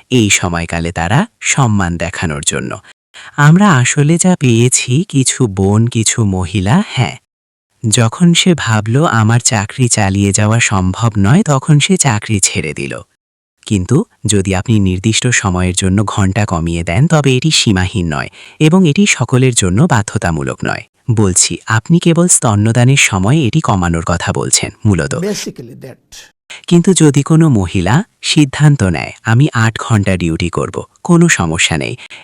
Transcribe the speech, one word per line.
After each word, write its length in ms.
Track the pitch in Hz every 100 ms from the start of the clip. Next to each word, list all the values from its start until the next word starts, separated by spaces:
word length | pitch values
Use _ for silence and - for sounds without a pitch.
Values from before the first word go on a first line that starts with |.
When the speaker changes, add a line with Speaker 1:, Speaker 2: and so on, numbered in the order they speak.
| -
Speaker 1:
এই 200 | 127 104
সময়কালে 600 | - 90 85 82 85 85
তারা 360 | 87 85 123 220 _
সম্মান 580 | - - 123 104 87 85
দেখানোর 460 | 85 - 87 73 69
জন্য। 300 | 69 64 53 - _ _ - - -
আমরা 340 | 147 170 208
আসলে 460 | 135 120 - 147 170
যা 180 | 185 180
পেয়েছি, 680 | 131 117 123 - - 127
কিছু 440 | 196 139 127 - 120
বোন, 400 | 98 95 104 117
কিছু 360 | 117 107 -
মহিলা, 600 | 104 92 90 104 95 165 214
হ্যাঁ, 280 | - 80 - _ _ _ _ _ _ 113
যখন 440 | 113 113 - 175
সে 200 | 170 190 160
ভাবল 480 | - 107 107 127 165
আমার 340 | 113 107 117
চাকরি 500 | - 110 98 - 123
চালিয়ে 420 | - 98 98 101
যাওয়া 280 | 98 107 113
সম্ভব 520 | - 98 92 92 117 -
নয়, 260 | 98 165
তখন 360 | 220 160 - 147
সে 180 | - 190
চাকরি 420 | 139 104 - 104
ছেড়ে 340 | - - 80
দিল। 280 | 71 69 60 - _ _ _ _ _ -
কিন্তু 400 | 101 90 139 233 _ 113
যদি 300 | 101 95 92
আপনি 240 | - 110
নির্দিষ্ট 480 | 95 90 110 110 127
সময়ের 460 | 117 98 90 90
জন্য 300 | 90 95 98
ঘন্টা 420 | 104 - 95 95 104
কমিয়ে 380 | 85 85 85
দেন, 240 | 85 87 156
তবে 300 | 156 139 127
এটি 140 | 156
সীমাহীন 600 | - - 92 90 98 85
নয় 160 | 71 55 - - -
এবং 300 | 156 185 175
এটি 160 | 143 202
সকলের 480 | - 120 123 131
জন্য 300 | 120 92 95
বাধ্যতামূলক 760 | 170 123 98 107 90 80 65 - -
নয়। 180 | 50 - _ -
বলছি, 460 | 110 101 90 - 85 -
আপনি 340 | 113 - 170
কেবল 280 | 175 165 175
স্তন্যদানের 720 | - 127 104 107 117 123 139
সময় 400 | - 95 98 156
এটি 220 | 120 160
কমানোর 440 | - 101 87 82 82
কথা 260 | 85 -
বলছেন 360 | 64 62 - - - 107
মূলত। 300 | 90 71 -
Speaker 2:
Basically 640 | 190 202 - - 120 131
that। 340 | 131 - _ - - _ - - -
Speaker 1:
কিন্তু 260 | 170 170
যদি 300 | 180 156 139
কোনো 260 | 139 160 165
মহিলা 540 | 113 92 98 87 135 220 _
সিদ্ধান্ত 600 | - 156 143 - 151 143
নেয়, 280 | 95 76 52 -
"আমি 240 | - 113 147
আট 260 | 120 110 -
ঘন্টা 380 | - 110 98 92
ডিউটি 320 | 87 80 87
করব, 340 | - 65 - - _
কোনো 260 | - 170 170
সমস্যা 480 | - 85 80 - 80
নেই," 180 | 62 60 - -